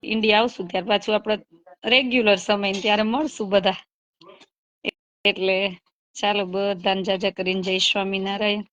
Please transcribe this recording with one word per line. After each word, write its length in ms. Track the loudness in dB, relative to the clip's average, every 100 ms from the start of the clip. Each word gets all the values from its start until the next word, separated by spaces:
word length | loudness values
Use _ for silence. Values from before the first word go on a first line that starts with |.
ઇન્ડિયા 380 | -2 0 4 4
આવશું 260 | 2 -2 -6
ત્યાર 180 | -4 0
પાછું 300 | -2 0 -2
આપણે 200 | 0 -4 -4 _ -20 -10
રેગ્યુલર 540 | 2 2 4 2 4 2
સમય 340 | 2 0 0
ને 80 | -2
ત્યારે 220 | 0 2
મળશું 440 | 2 0 -2 -4 0
બધા. 300 | 2 2 -2 -10 _ _ _ -20 -20 -20 _ _ _ -10 -10 _ _ -2
એટલે 300 | 0 0 0 -2 -6 _ _ _ -4
ચાલો, 280 | -2 0 -2
બધાને 580 | -2 -2 -2 0 0
જાજા 280 | 0 -2 -2
કરીને 300 | -2 -4 -2
જય 180 | -2 0
સ્વામિનારાયણ. 880 | 0 0 -2 -4 -4 -2 -2 -2 -6